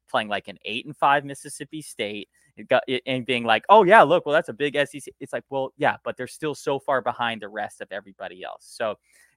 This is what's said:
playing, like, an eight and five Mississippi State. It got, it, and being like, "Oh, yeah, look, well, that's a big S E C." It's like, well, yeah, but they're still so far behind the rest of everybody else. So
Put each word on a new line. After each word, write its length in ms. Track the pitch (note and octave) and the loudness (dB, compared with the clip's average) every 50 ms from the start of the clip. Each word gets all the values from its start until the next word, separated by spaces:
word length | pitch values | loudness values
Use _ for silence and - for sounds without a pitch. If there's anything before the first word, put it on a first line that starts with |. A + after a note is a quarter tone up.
| _ _ | _ _
playing, 200 | - A#2+ A2 G#2 | -2 -2 -2 -2
like, 200 | G2+ F#2+ - G2+ | -4 -6 -6 -10
an 100 | F#2 - - | -16 -14 -10
eight 220 | G2+ A2 B2 - | -8 -8 -8 -8
and 100 | D3 C3+ | -12 -4
five 280 | - D#3+ C#3+ C#3 D3 C#3+ | 0 2 4 4 2 0
Mississippi 580 | C#3 C#3 - - C#3+ - - D3 - D#3+ D#3 | -4 -12 -14 -14 -16 -14 -14 -14 -14 -14 -14
State. 460 | - - - - A2 G2+ G#2 G#2 - - _ _ _ _ _ | -14 -12 -8 -8 -6 -6 -8 -10 -12 -16 _ _ _ _ _
It 120 | - A2 - | -10 -2 2
got, 140 | C3 B2 - | 2 2 2
it, 160 | - B2+ B2 - | 0 -4 -4 -4
and 180 | - C3 B2+ A2+ | -4 -4 -4 -2
being 200 | C3+ B2+ A#2+ A#2 | -2 -2 0 2
like, 200 | A2+ A2 A2+ - - | 2 2 4 6 8
"Oh, 160 | G3+ A3 F#3+ | 8 8 8
yeah, 180 | F3 G#3+ A3+ | 8 8 8
look, 240 | D#3+ C#3+ F3 E3+ - | 8 8 4 2 2
well, 80 | D3+ D3 | 2 0
that's 160 | E3 - - | 0 0 -2
a 20 | |
big 220 | A2+ G#2 C#3+ D3 C#3+ | -4 -4 -4 -2 0
S 200 | D3 C#3+ - - | -2 -2 -2 -6
E 60 | C#3 | -14
C." 120 | - - - - | -16 -18 -16 -16
It's 120 | C#3+ - | -12 -10
like, 120 | - A#2+ - - | -10 -10 -8 -8
well, 220 | C#3 C3+ C3 - - | -6 -6 -6 -6 -4
yeah, 220 | - D3 B2+ G#2 - | -2 0 0 0 -2
but 140 | - A#2+ G#2+ | -6 -10 -8
they're 100 | - B2+ | -8 -10
still 280 | - - - D#3 D3+ C3+ | -12 -10 -8 -8 -8 -8
so 260 | - - D3+ C#3 C3+ | -6 -4 -4 -4 -4
far 200 | - - C#3 B2+ | -2 -2 -2 -2
behind 420 | G#2+ B2 A#2 - A#2+ A#2 A2+ G#2+ | -2 -4 -4 -4 -4 -4 -4 -6
the 60 | G#2+ G2+ | -10 -12
rest 320 | G#2+ G#2 G#2 F#2+ - - | -10 -8 -8 -8 -10 -14
of 120 | G#2+ - | -14 -12
everybody 500 | F#2+ G2+ G2+ G2 F#2+ - G2 F2 F#2 F#2 | -12 -14 -14 -16 -16 -14 -14 -14 -14 -14
else. 240 | E2+ A#1 G1+ - _ | -14 -14 -14 -16 _
So 320 | - - - A#2 G#2+ G2 - _ _ _ _ _ _ _ | -16 -10 -6 -6 -6 -6 -8 _ _ _ _ _ _ _